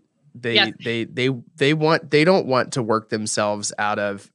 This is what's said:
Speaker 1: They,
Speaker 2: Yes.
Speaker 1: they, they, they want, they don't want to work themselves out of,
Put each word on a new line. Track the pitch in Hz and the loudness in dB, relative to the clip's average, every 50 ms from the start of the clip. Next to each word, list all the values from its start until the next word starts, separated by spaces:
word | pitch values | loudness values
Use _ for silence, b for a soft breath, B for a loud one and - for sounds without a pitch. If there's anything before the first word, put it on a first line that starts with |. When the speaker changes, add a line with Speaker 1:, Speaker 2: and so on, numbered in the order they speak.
| _ _ _ _ _ _ - | _ _ _ _ _ _ -16
Speaker 1:
They, | 120 120 120 117 | -10 -4 0 2
Speaker 2:
Yes. | 110 - 110 - - | 2 2 0 -4 -8
Speaker 1:
they, | - 120 117 113 113 | -6 -4 -4 -4 -4
they, | - - 123 123 131 135 120 - _ _ | -4 -4 -2 0 0 -2 -4 -8 _ _
they | - 143 139 156 | 0 2 2 2
want, | 156 151 156 165 - - 143 | 2 2 2 2 2 0 2
they | 147 147 156 | 2 4 6
don't | 175 190 190 - | 6 4 2 2
want | 123 127 123 - - - | 2 0 0 0 0 -2
to | 139 | -4
work | 117 107 110 110 110 - | 0 0 0 -2 -2 -2
themselves | 117 110 107 104 - - 107 104 104 104 101 - - | -6 -4 -4 -4 -2 0 0 0 0 -2 -6 -8 -4
out | - 107 104 107 104 | -4 -2 -2 -2 -2
of, | 101 101 101 98 - - | -2 -2 -4 -6 -12 -14